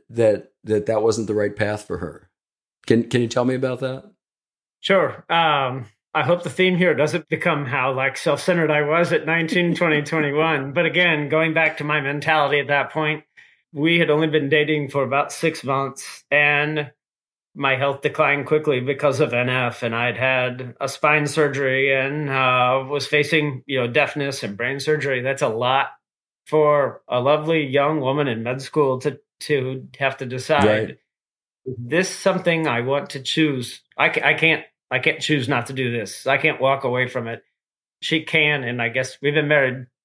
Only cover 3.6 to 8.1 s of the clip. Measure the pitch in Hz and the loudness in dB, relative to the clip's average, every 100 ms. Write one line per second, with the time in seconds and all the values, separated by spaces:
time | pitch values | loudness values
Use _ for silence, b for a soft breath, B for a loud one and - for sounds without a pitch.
3.6 | 131 123 131 131 - _ _ _ _ _ | -2 -4 -6 -8 -14 _ _ _ _ _
4.6 | _ _ - 190 143 - - 170 160 147 | _ _ 0 2 2 -4 -2 2 2 2
5.6 | 131 131 117 _ _ 156 139 175 170 - | -2 -4 -12 _ _ -2 2 0 0 0
6.6 | 185 175 180 131 147 170 - 160 180 147 | 2 4 2 4 2 0 -4 -2 0 0
7.6 | 135 139 131 131 135 | -2 -2 -2 0 -2